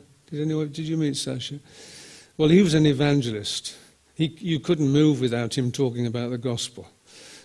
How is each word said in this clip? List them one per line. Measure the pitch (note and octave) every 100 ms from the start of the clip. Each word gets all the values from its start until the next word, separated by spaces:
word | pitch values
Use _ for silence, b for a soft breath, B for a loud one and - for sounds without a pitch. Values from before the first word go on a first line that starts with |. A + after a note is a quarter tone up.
| - _ _
Did | D3
anyone, | D#3 D#3 D3+
did | C#3+ D#3+
you | D#3+
meet | D3+ C#3
Sasha? | - B2+ - C#3 B B B B B B B -
Well, | D#3
he | F3
was | F#3+
an | D#3
evangelist. | D3+ C3 D3 C#3+ A#2+ G#2+ G2 - - b b _ _
He, | - D#3+ -
you | F#3 D#3
couldn't | - E3+ C#3+
move | C#3+ D3+ C3+
without | B2+ A#2 A#2 -
him | B2
talking | A#2+ C3+ A#2+ A#2+
about | A#2 A#2+
the | B2
gospel, | B2 A#2 - - F#2 _ B B B B